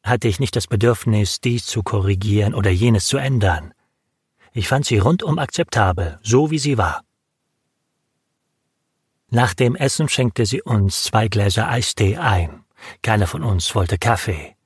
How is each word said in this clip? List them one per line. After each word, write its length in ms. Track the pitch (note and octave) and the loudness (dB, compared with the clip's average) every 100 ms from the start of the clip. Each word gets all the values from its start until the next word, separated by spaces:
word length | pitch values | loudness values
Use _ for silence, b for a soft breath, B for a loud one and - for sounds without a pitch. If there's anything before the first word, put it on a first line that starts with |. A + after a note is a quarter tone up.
hatte 240 | - B2 A#2 | 0 0 0
ich 120 | - | 0
nicht 160 | C3+ A#2+ | -2 -4
das 120 | - | -2
Bedürfnis, 720 | G#2+ A#2 A#2 - G#2 G2+ - | 2 2 2 0 2 0 -2
dies 240 | B2 A#2+ - | -2 -2 -4
zu 180 | A#2 | -6
korrigieren 720 | F#2+ G#2 G2 F#2+ G#2 G#2 G#2 | -2 0 0 0 2 2 2
oder 160 | - G2 | 0 0
jenes 380 | F2+ A#2+ G#2+ - | 2 4 2 0
zu 100 | C3+ | -2
ändern. 560 | C3+ B2+ G2+ E2 D#2 _ _ _ _ _ _ _ b | 0 0 0 0 -6 _ _ _ _ _ _ _ b
Ich 140 | - F#2+ | -8 -2
fand 180 | C3+ C#3+ | -2 2
sie 140 | G#2+ | 2
rundum 380 | G#2 F3 - D3+ | 2 2 0 -2
akzeptabel, 800 | C#3+ - B2+ - G2 F2+ E2 D#2+ | -2 -4 -2 0 0 0 -4 -6
so 260 | G#2+ B2 D3+ | 2 2 2
wie 100 | D#3 | -2
sie 180 | C#3+ B2 | -2 0
war. 260 | F2 - _ _ _ _ _ _ _ _ _ _ _ _ _ _ _ _ _ _ _ _ _ _ _ | -2 -4 _ _ _ _ _ _ _ _ _ _ _ _ _ _ _ _ _ _ _ _ _ _ _
Nach 240 | A#2 B2 | 0 0
dem 220 | - B2 B2+ | 2 0 2
Essen 320 | C#3 - D3+ | -2 0 -2
schenkte 380 | - B2 - A2 | 0 -2 0 -2
sie 160 | - | -2
uns 420 | - A2 G2 - | 0 2 2 0
zwei 240 | - A2 A2 | 0 0 2
Gläser 400 | G#2+ G2+ G#2 - | 0 0 0 -2
Eistee 500 | A#2+ A#2+ - G2+ G#2+ | -2 -2 0 0 2
ein. 460 | C3 G2 D#2+ D2+ _ B B B | 0 0 -2 -8 _ B B B
Keiner 260 | - G#2+ F#2 | 0 0 0
von 160 | - | -2
uns 300 | B2 F#2 - A2 | -2 -2 0 -2
wollte 220 | F2 F#2+ | 0 0
Kaffee. 580 | A#2 A2+ - E2 - _ | 0 0 -2 -8 -10 _